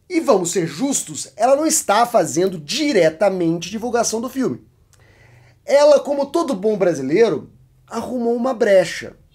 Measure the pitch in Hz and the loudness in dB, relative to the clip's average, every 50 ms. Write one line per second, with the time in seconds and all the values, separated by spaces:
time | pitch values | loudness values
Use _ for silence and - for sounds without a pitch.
0 | _ _ 359 320 294 262 247 190 180 170 - 202 170 160 - 151 233 285 269 - | _ _ -4 -4 2 2 2 2 2 0 -2 -2 -4 -4 -6 -4 -4 -2 -2 -4
1 | - - 311 - - - _ - 214 247 277 277 311 320 - - - - 196 214 | -6 -8 -12 -12 -12 -14 _ -2 2 2 2 2 2 0 0 -2 0 0 2 2
2 | 240 233 - 226 170 147 123 156 180 196 180 185 147 - 180 262 311 285 294 202 | 2 2 2 0 0 0 0 -2 -2 -2 -2 -6 -10 -8 -6 -4 -2 0 2 4
3 | 165 160 156 - 208 202 190 185 175 165 165 170 170 175 196 226 196 247 220 240 | 4 2 2 2 0 0 0 0 -2 -2 -2 -2 -6 -8 -10 -8 -8 -4 -2 -2
4 | 220 - - 220 233 254 233 269 254 185 127 110 - _ _ _ _ _ _ _ | -2 -2 -2 -4 -6 -6 -6 -4 -4 -4 -4 -6 -12 _ _ _ _ _ _ _
5 | _ _ _ _ _ _ _ - _ _ _ _ _ - 226 285 294 302 294 277 | _ _ _ _ _ _ _ -20 _ _ _ _ _ 0 2 4 6 6 6 4
6 | - 254 285 277 277 277 - 339 330 269 277 185 185 220 214 196 190 180 165 135 | 2 0 -4 -4 -4 -2 -2 -4 -2 -2 -4 -2 -2 -2 -2 0 0 0 0 -2
7 | 131 131 143 196 233 220 175 - - - _ _ _ _ _ _ _ _ - 226 | -4 -2 2 2 4 2 2 -4 -6 -12 _ _ _ _ _ _ _ _ -10 -10
8 | 226 - 233 254 233 233 233 240 233 262 262 214 233 220 196 185 175 165 - - | -8 -6 -6 -4 -2 -2 -2 -2 -2 -4 -2 0 2 4 4 4 4 2 -4 -10
9 | 123 104 - _ _ _ | -12 -14 -16 _ _ _